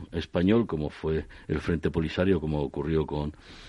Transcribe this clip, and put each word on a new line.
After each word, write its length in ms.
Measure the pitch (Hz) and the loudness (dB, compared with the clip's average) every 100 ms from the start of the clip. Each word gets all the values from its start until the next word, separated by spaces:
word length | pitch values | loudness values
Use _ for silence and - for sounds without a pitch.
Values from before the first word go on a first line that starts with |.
| - | -8
español, 540 | 82 80 90 92 117 101 | -8 -2 2 4 4 2
como 240 | 78 73 | -2 -4
fue 340 | - 78 78 - - - | -4 -2 -2 -4 -12 -4
el 120 | 78 | -4
Frente 300 | - 82 85 | 0 0 0
Polisario, 500 | 82 78 - 95 87 | 0 0 2 4 2
como 200 | 78 76 | 2 0
ocurrió 460 | 69 71 73 80 73 | -2 -2 0 2 2
con, 260 | 73 76 - - - | -2 -4 -8 -16 -20